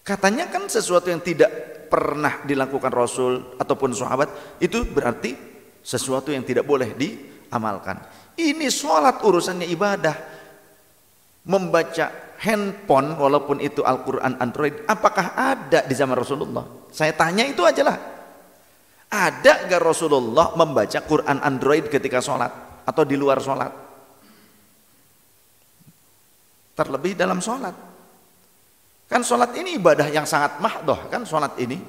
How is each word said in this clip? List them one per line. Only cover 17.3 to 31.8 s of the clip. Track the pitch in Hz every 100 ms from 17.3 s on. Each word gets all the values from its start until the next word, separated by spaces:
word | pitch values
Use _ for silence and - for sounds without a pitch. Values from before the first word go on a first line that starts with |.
| 185 262
itu | 277
aja | 339 285 277
lah. | - - - - - - _ _ _ _ _ _
Ada | 214 175 135 254 302 180
gak | 180
Rasulullah | 165 160 151 143 120 120 165 165
membaca | 160 131 101 -
Quran | - 151 - 135
Android | 147 131 131 151 147
ketika | 139 135 123
sholat | 123 135 123 - - -
atau | - 135 147
di | 139
luar | 139 135
sholat? | 123 131 131 - - - - _ _ - _ _ _ _ _ _ _ _ _ _ _ _ _ _ - _ _ _ _ _ _ _ _ -
Terlebih | 147 135 165 202
dalam | 185 185
sholat. | 202 254 240 - - - - _ _ _ _ _ _ _ _ _ _
Kan | 254
sholat | 240 240 240
ini | 247 370 330
ibadah | 170 147 147
yang | 151 147
sangat | 156 143 -
mahdoh, | 208 - 156 107 -
kan | 214
sholat | 233 156 143 -
ini | 123 135